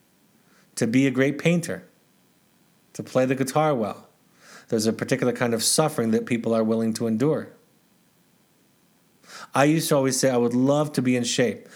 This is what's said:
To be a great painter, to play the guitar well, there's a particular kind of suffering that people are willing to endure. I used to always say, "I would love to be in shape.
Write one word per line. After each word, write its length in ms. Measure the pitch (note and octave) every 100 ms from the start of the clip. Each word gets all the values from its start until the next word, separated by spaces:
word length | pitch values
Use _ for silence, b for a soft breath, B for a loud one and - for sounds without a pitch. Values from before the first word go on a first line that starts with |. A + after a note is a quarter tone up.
| _ _ _ _ b b b -
To 120 | A#2+
be 200 | B2 C#3
a 40 |
great 260 | B2 C3+ C#3+
painter, 500 | E3 E3+ - F2+ - _ _ _ _ _ _ _ _ _ _
to 100 | -
play 220 | - C3 C3
the 100 | C3+
guitar 380 | C3+ D3+ D#3
well, 340 | C3+ G#2 - - _ _ B B B B
there's 160 | A#2 A2
a 80 |
particular 400 | A2 A#2+ B2+ B2
kind 200 | A#2+ A#2+
of 100 | A2+
suffering 480 | - - D#3 D3+ A2+
that 140 | A#2 A#2
people 280 | A#2+ A2+
are 100 | A2+
willing 300 | A2 A2+ A2+
to 140 | A2 A#2
endure. 420 | A2 C#3+ C3+ - - _ _ _ _ _ _ _ _ _ _ _ _ _ _ _ _ B B B B2+
I 80 |
used 260 | D3 D#3 D3
to 60 | D3
always 240 | C3+ B2+
say, 100 | C3
"I 80 | B2
would 160 | A#2+
love 380 | B2 C3 C#3+ D3+
to 80 | D3+
be 140 | B2+ B2+
in 80 |
shape. 440 | A#2+ - A#2+ G2+ -